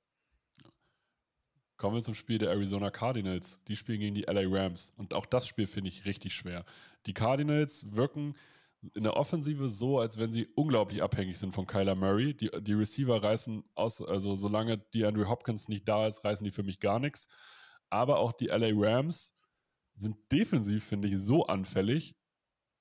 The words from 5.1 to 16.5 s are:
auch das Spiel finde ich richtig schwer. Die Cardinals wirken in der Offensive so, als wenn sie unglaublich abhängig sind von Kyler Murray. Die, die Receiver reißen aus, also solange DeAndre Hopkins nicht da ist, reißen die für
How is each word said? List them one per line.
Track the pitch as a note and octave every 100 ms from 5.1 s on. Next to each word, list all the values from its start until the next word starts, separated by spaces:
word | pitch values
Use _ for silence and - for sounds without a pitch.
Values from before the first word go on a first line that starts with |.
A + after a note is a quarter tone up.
auch | - -
das | B2 -
Spiel | - G2
finde | G#2 F#2+
ich | -
richtig | G2+ - F#2+
schwer. | - F2+ F2 - - - _ -
Die |
Cardinals | F#2+ A2+ C#3 D3 D3 C#3+ - G#2
wirken | G#2+ C#3+ D3 D3 C#3+ - - _ _ -
in | G#2+
der | G#2+ -
Offensive | C#3+ E3 D3 C#3+ C3+
so, | G2+ B2+ C3+
als | A2+ A2
wenn | A2+
sie | A#2 A#2 -
unglaublich | D3+ A#2 F#2+ G2+
abhängig | G2+ - F#2 F2
sind | G2
von | F#2+ F2+
Kyler | G2 G2
Murray. | F#2+ F#2+ G2+ C#3+
Die, | C#3 G#2+ -
die | G#2
Receiver | G#2 G#2+ - C3 A2
reißen | G#2 A2 A#2 A2 -
aus, | - A2 -
also | - G2 G2+
solange | F#2+ G#2 G#2+ A2+ G#2+
DeAndre | - A2+ G#2+ G#2+ G2+
Hopkins | A#2+ - G#2+ -
nicht | G2+ A2
da | G#2+ A2
ist, | -
reißen | G#2 G2
die |
für | G#2